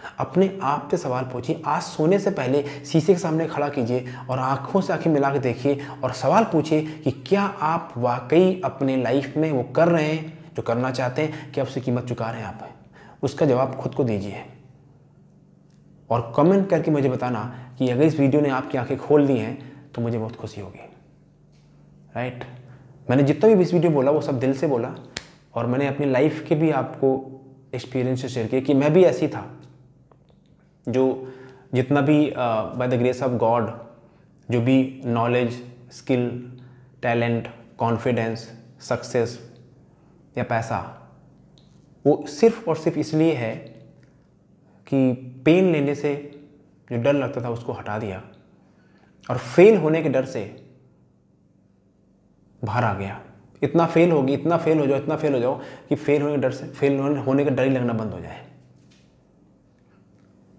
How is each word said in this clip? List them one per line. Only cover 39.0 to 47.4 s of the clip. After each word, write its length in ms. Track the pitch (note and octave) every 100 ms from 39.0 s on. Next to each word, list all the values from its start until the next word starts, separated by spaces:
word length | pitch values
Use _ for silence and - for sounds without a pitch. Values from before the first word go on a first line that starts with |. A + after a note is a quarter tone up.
| - B2 A2+ - - - - - _ _ _ _ _ B2
या 60 |
पैसा, 640 | A#2+ A2+ A#2+ G#2 - - - - - - - - _ - _ _ C#3+
वो 200 | C#3+ -
सिर्फ 400 | - A3+ A3 E3
और 80 | D#3
सिर्फ 220 | E3+ D3+
इसलिए 360 | - D#3 E3
है 220 | C#3 A2 A#2 - - - - _ _ _ _ _ _ _ _ -
कि 260 | C3+ C3 B2 - - D#3
pain 260 | F3+ F#3
लेने 240 | D#3 C#3+ C#3+
से 460 | D3 C#3+ - - - - _ _ -
जो 100 | A#2+
डर 120 | A#2+
लगता 280 | C#3+ B2+ B2